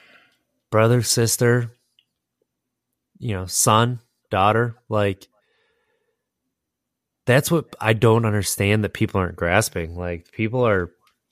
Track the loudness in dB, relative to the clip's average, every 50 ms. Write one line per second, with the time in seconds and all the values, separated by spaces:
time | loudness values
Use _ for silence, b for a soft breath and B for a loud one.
0 | B B B B B B B B B _ _ _ _ _ 2 2 4 4 4 2
1 | 2 0 0 0 0 0 0 0 2 2 2 2 -2 -4 -10 _ _ _ _ _
2 | _ _ _ _ _ _ _ _ _ _ _ _ _ _ _ _ _ _ _ _
3 | _ _ _ _ -8 -8 -6 -6 -8 -6 -4 -2 2 2 4 4 2 2 -2 -6
4 | -12 _ _ _ _ _ -2 0 2 2 2 2 -2 -2 -6 -10 _ _ -2 0
5 | 0 -2 -2 -6 -12 _ _ _ _ _ _ _ _ _ _ _ _ _ _ _
6 | _ _ _ _ _ _ _ _ _ _ _ _ _ _ _ _ _ _ _ _
7 | _ _ _ _ _ 2 2 2 2 2 -2 -2 -2 -4 -10 -6 -2 -2 0 2
8 | 4 4 4 4 2 0 0 -2 -2 -4 -4 -2 0 0 2 0 0 -4 -2 -4
9 | -4 -2 0 -2 -2 -2 -4 -4 -2 0 2 2 0 0 -4 -8 -8 -8 -10 -10
10 | -8 -8 -8 -10 -12 _ _ -6 -6 -4 -2 0 0 2 2 0 -2 -4 -8 _
11 | _ _ _ _ _ _